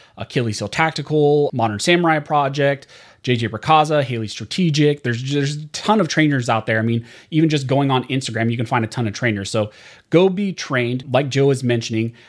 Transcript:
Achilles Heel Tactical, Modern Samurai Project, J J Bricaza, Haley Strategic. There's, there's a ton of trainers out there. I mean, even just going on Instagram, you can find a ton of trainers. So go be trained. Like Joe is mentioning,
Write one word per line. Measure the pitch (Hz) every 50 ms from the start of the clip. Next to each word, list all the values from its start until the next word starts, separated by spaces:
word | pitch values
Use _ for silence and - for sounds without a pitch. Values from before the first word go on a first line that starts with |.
| - _ -
Achilles | - - - - 135 117 110 107 -
Heel | 104 98
Tactical, | - 165 160 160 - 156 139 - 151 151 147 147 147 147 143 -
Modern | - 120 113 110 104 104
Samurai | - 175 175 175 170 165 156 151
Project, | 151 - 151 147 139 135 139 147 139 139 139 135 - - - - - - _ _ -
J | 127 123
J | 117 117 104
Bricaza, | 113 104 - 156 156 156 151 156 156 147 131
Haley | 127 120 113 110 101
Strategic. | - - 110 - - 190 180 160 143 151 147 147 147 -
There's, | - 123 117 120 127 135
there's | 143 143 139 143 147
a | 151 151 147
ton | - - - - 220 214
of | 170
trainers | 151 - 160 156 147 143 127 117 123
out | 113 110 -
there. | 120 113 110
I |
mean, | 113 117 117 117 117 - - - - -
even | 160 156 160 151
just | 151 143 135
going | 127 131 139 139 135
on | 131 127 123
Instagram, | - 131 131 - - 110 110 117 117
you | 117
can | 123 113
find | - 131 117 110
a | 107
ton | - 123 117 104
of | -
trainers. | - 127 117 104 98 98 -
So | - 110 104 107 - - - - - - _ -
go | - 170 190 196
be | 180 208 202 190
trained. | - - - - 139 123 120 120 123 131 - 139
Like | 123 131 147 127
Joe | 123 135 139 139
is | 135 123 135
mentioning, | 123 120 117 - - 113 113 113 117 - - -